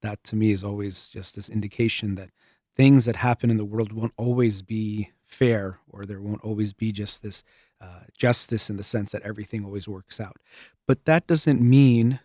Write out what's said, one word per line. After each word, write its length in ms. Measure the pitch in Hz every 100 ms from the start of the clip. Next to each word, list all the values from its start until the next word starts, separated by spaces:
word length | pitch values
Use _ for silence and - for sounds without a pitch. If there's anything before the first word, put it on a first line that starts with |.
That 220 | 107 104 -
to 120 | 110
me 140 | 110
is 120 | 101
always 460 | 101 101 101 95 -
just 260 | - 98 -
this 140 | 104
indication 680 | 110 101 - 117 - 107 95
that 140 | 95 _ _ _ _ -
things 260 | 135 139
that 140 | 120 107
happen 320 | 127 120 120
in 80 | 113
the 80 | 104
world 260 | 107 110
won't 220 | 110 113 -
always 460 | 117 123 120 98
be 500 | 95 110 107 104 101 _ _
fair, 540 | - 127 113 98 95 _
or 160 | 98 98
there 160 | 98
won't 240 | 101 104 110
always 260 | 107 104
be 220 | 101 110
just 280 | 104 104 -
this, 200 | 107 101 - _ _ _
uh, 220 | 95 87 - _
justice 520 | 123 120 - 117 -
in 80 | 101
the 80 | 101
sense 260 | 117 101
that 120 | 107
everything 420 | 104 107 104 113 101
always 240 | 101 98
works 320 | 95 98 -
out. 160 | 101 - _ - - _ _
But 180 | 131
that 240 | - 160 -
doesn't 320 | 165 156 131
mean 640 | 120 131 135 120 117 131